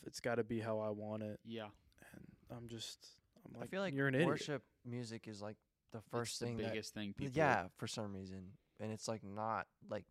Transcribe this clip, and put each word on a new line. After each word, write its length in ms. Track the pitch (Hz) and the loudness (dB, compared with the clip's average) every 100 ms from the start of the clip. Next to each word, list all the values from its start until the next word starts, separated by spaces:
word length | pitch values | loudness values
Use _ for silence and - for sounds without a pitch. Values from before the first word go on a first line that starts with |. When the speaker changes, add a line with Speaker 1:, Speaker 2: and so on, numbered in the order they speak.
| - | -10
Speaker 1:
it's 140 | - | -2
gotta 240 | 123 117 | 2 4
be 160 | 110 113 | 4 2
how 200 | 113 110 | 2 2
I 100 | 107 | 2
want 340 | 104 107 107 | 0 -2 -2
it. 160 | 107 104 113 | -4 -6 -8
Speaker 2:
Yeah. 220 | 113 104 - _ - - | -8 -8 -12 _ -20 -18
Speaker 1:
And 120 | - - - - | -18 -18 -20 -12
I'm 180 | 123 117 | -10 -8
just, 380 | 117 - - - - _ _ - | -6 -8 -10 -16 -20 _ _ -14
I'm 100 | 123 | -8
Speaker 3:
I 40 | |
Speaker 1:
like, 80 | 123 | -4
Speaker 3:
feel 120 | 190 | -2
like 120 | 190 | 0
Speaker 1:
"You're 140 | 139 139 | 4 6
an 80 | 131 | 8
idiot." 120 | 131 | 6
Speaker 3:
worship 360 | 151 - 139 - _ 123 | 4 0 -4 -6 _ -6
music 420 | 123 117 113 113 | -4 -4 -6 -8
is, 140 | 101 | -8
like, 160 | 104 107 _ _ _ | -8 -10 _ _ _
the 100 | 113 | -12
first 300 | - 120 117 | -2 0 0
Speaker 2:
It's 60 | - | 0
the 60 | 120 | 0
Speaker 3:
thing 100 | 113 | 0
that 140 | 113 | 0
Speaker 2:
biggest 200 | 110 - | 0 -2
thing 200 | 110 101 | -4 -4
people 240 | 101 139 131 | -2 0 6
Speaker 3:
Yeah, 300 | 147 107 87 - | 8 6 4 -4
for 100 | 110 | -4
some 260 | - 104 95 | -2 -2 -4
reason. 380 | 95 95 92 - _ - | -6 -8 -10 -16 _ -6
And 120 | 107 | -4
it's, 160 | 110 - | -2 -2
like, 160 | 110 | -2
not, 440 | 98 101 110 104 - _ 104 | -4 -2 2 2 0 _ -6
like, 160 | 107 - | -6 -6